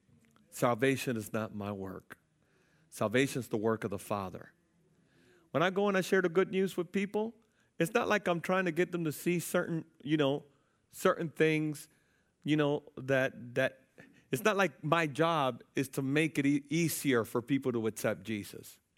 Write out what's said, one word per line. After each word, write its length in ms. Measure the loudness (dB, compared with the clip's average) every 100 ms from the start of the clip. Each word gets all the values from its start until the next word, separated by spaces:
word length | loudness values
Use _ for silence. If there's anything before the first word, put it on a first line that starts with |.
| _ _ _ _ _
Salvation 640 | 0 0 2 2 0 -2 -4
is 160 | -4
not 220 | -4 -4
my 160 | -6 -8
work. 460 | -8 -8 -12 -16 -20 _ _ _ _ _ _ _
Salvation 520 | -2 2 4 2 -2
is 80 | -4
the 80 | 0
work 280 | 0 0
of 60 | -2
the 80 | -6
Father. 540 | -4 -6 -6 -10 -16 _ _ _ _ _ _ _ _ _ _
When 100 | 2
I 80 | 2
go 180 | 2 2
and 80 | 2
I 40 |
share 200 | 2 2
the 80 | 4
good 220 | 2 2
news 260 | 2 0 -2
with 140 | -4
people, 440 | -2 -2 -2 -4 -8 _ _ _ -4
it's 160 | 0
not 140 | 0 0
like 180 | 0 0
I'm 140 | 0
trying 240 | 0 0
to 80 | 0
get 180 | 0 0
them 140 | 0
to 80 | -4
see 260 | -2 0 -2
certain, 460 | 0 -2 0 -4 -6 _
you 140 | 0 2
know, 260 | 2 0 -6 _ _ _ _
certain 360 | 0 2 2 -2
things, 600 | 2 4 4 0 -6 -12 _ _ _ _ _
you 140 | 0 2
know, 260 | 2 0 -4 -8
that, 580 | 0 2 0 -4 -6
that, 240 | 0 0 -2 _ -20 -20 _ -4
it's 120 | 0
not 120 | 2 4
like 160 | 2 0
my 240 | 0 0 0
job 560 | 0 0 2 0 -4 -6
is 140 | -4 -4
to 120 | -4
make 360 | -2 0 0 0
it 80 | 0
e-, 160 | 0 0
easier 540 | 0 0 0 2 2
for 160 | 2 -2
people 320 | 0 0 0
to 140 | 0 -2
accept 380 | -2 -2 -4
Jesus. 540 | -6 -8 -8 -14 -18 -20 _